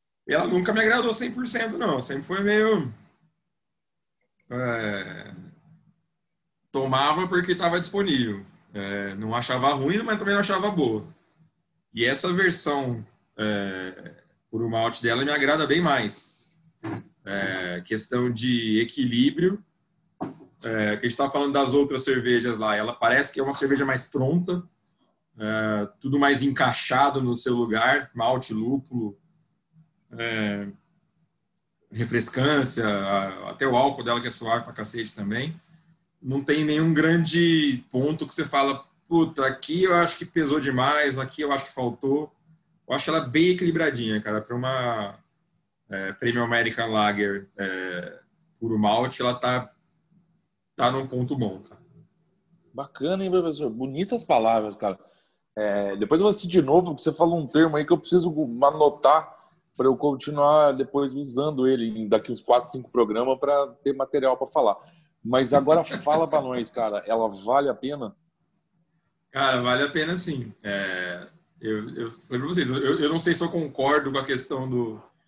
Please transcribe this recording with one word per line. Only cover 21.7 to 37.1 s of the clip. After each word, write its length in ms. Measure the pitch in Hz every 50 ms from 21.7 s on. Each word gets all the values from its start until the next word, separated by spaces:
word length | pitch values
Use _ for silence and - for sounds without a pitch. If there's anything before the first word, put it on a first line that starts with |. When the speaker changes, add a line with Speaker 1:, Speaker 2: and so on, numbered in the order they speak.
| 127
Speaker 1:
outras 320 | 143 143 139 139 127 131
cervejas 540 | 147 131 127 117 123 120 120 117 123 113 104
lá. 160 | 110 107 104
Ela 160 | 104 107 120 120
parece 400 | - 120 117 123 135 139 - -
que 60 | -
é 20 | 135
uma 100 | 135 139
cerveja 320 | - 139 135 139 139 139
mais 200 | 135 131 127 - -
pronta, 540 | - 135 127 135 160 175 175 190 180 180 175 - _ _ _ _ _ _ _ _ _ _ _ _ _ 107
é, 500 | 107 107 110 110 110 107 107 104 104 101 - _
tudo 180 | - 127 135 143
mais 240 | 143 139 143 131 143
encaixado 800 | 139 131 - 139 123 120 - - - 135 131 139 143 131 135 131
no 100 | 120 120
seu 200 | 117 - 131 123
lugar, 560 | 120 120 110 104 110 117 123 143 147 143 - -
malte, 400 | 117 113 117 131 127 127 - 110
lúpulo, 640 | 107 110 120 139 139 131 - 127 120 110 104 101 _ _ _ _ _ _ _ _ _ _ _ _ _ _ _ _ _ _ _ - 113
é, 480 | 117 117 113 110 107 104 101 101 101 101 98 - _ _ _ _ _ _ _ _ _ _ _ _ _ _ _ _ _ _ _ _ _ _ -
refrescância, 920 | 113 117 - 117 131 - - - 131 131 143 151 143 127 123 - - 113
a-, 640 | 107 104 98 98 98 101 98 98 98 92 95 95 98
até 160 | 98 - 135 135
o 80 | 123
álcool 260 | 123 139 139 - 127 120
dela 180 | 120 120 120
que 60 | 117
é 40 | 117 -
suave 320 | - 117 113 113 120 117
pra 80 | - -
cacete 420 | - 107 107 - 117 113 107 -
também. 400 | 110 101 98 110 120 139 160 160 - _ _ _ - _ _ _ _ _ _ _ _
Não 220 | - 127 131 139 135
tem 220 | - 147 156 151
nenhum 280 | 151 151 151 160 165 160
grande 920 | 147 151 160